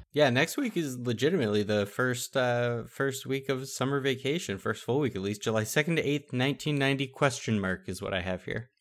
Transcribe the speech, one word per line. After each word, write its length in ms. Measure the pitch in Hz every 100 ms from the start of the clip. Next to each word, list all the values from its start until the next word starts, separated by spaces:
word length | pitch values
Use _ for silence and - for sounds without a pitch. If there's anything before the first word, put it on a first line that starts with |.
| -
Yeah, 180 | 143 143
next 280 | 120 165 -
week 180 | 262 175
is 220 | 147 127
legitimately 680 | 123 110 135 180 110 104
the 220 | 101 104 101
first, 500 | - 127 123 - 135
uh, 480 | 123 120 120 117 113
first 360 | - 139 135 -
week 220 | 135 135
of 220 | 131 135
summer 320 | - 127 139
vacation, 560 | 135 131 131 165 - 98
first 260 | 113 110
full 160 | - 131
week 160 | 139 95
at 60 |
least. 220 | 98 104
July 200 | - 110
second 320 | 107 156 151 160
to 60 | 139
eighth, 280 | 147 -
nineteen 420 | 123 131 139 156 147
ninety 300 | 139 139 135
question 500 | - 143 123 - 110
mark 300 | 95 92 -
is 140 | 92
what 120 | 101
I 60 | 95
have 240 | 92 92
here. 260 | - - 120 _